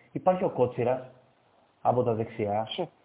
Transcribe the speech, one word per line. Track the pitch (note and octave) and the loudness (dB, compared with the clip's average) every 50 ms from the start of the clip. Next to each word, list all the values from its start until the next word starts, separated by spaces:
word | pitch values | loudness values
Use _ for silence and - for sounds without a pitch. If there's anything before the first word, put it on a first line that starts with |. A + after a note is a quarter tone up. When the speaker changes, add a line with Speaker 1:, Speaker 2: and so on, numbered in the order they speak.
| _ _ | _ _
Speaker 1:
Υπάρχει | - C#3+ - F#3 F#3 F#3 G3+ | -6 0 2 2 2 2 2
ο | D#3+ | -2
Κότσιρας | - C3 B2 - - B2 A#2 A#2 B2+ C3 - - - - _ _ _ _ _ _ _ _ _ _ _ _ | 2 2 0 0 0 0 0 0 0 0 -4 -12 -20 -20 _ _ _ _ _ _ _ _ _ _ _ _
από | - A#2+ A#2+ B2 A2 | 0 2 2 2 2
τα | A#2+ A2 | 2 0
δεξιά. | G#2+ A2+ - - - G#2+ G2+ G2+ G#2+ A2+ - | 0 -2 -4 -4 -4 -2 -2 -2 -2 -4 -4
Speaker 2:
Σε-, | - - E3+ - _ _ _ | -6 -6 -8 -8 _ _ _